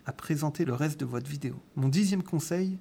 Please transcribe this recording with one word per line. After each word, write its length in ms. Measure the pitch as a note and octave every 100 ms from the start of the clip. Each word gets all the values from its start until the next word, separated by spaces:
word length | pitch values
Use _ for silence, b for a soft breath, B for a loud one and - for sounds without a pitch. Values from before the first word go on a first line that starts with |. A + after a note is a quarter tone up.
| -
à 80 |
présenter 500 | - - D3+ D3+ D3
le 100 | D#3
reste 260 | B2 D#3 D3+
de 60 | B2+
votre 240 | B2 C3+
vidéo. 260 | C#3+ C#3+ B2+ - -
Mon 140 | C3+
dixième 340 | D#3 G3+ G3
conseil 560 | - D#3+ D3+ F3 F#3+ F#3